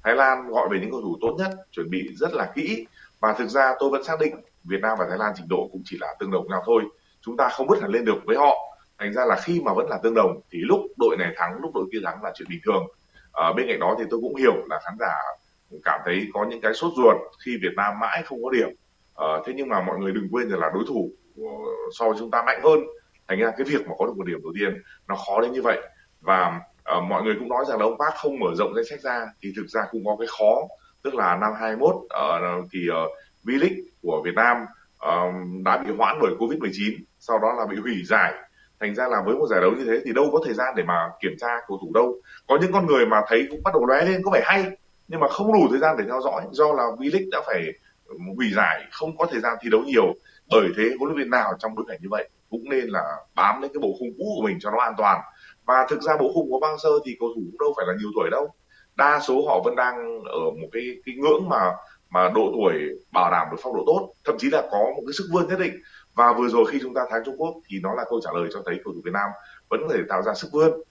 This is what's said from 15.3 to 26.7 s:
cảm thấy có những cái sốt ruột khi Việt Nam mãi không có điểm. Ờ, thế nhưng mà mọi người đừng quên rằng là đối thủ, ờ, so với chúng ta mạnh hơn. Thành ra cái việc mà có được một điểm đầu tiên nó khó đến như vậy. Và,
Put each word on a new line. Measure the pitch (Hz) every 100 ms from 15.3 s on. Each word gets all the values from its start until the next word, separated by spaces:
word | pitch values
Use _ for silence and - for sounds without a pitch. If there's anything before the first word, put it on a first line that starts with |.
| - _ _ _ -
cảm | 85 76
thấy | 87 90 107
có | 104 110
những | 117
cái | 107
sốt | 110 170 131
ruột | 117 104 - _
khi | 127 117
Việt | 90
Nam | 90 101 101
mãi | 113 170
không | 160 123
có | 123
điểm. | 151 160 - _ _ _
Ờ, | - 78 78
thế | 117
nhưng | 131 131
mà | 101
mọi | 92 87
người | 98
đừng | 95 95
quên | 117 117
rằng | 92
là | 80
đối | 90 120
thủ, | 120 90 - _ -
ờ, | - - 110 - -
so | -
với | 113 107
chúng | 113
ta | 120
mạnh | 123 131
hơn. | 156 151 - - _ _ -
Thành | 95
ra | 113 113
cái |
việc | 135 139 -
mà | -
có |
được | - 98
một | 87
điểm | 82
đầu | 82 92
tiên | 101 - - - -
nó |
khó | 98 - 104
đến | 170
như | 131
vậy. | 117 95 - _ _ _
Và, | 95 95 87 85 -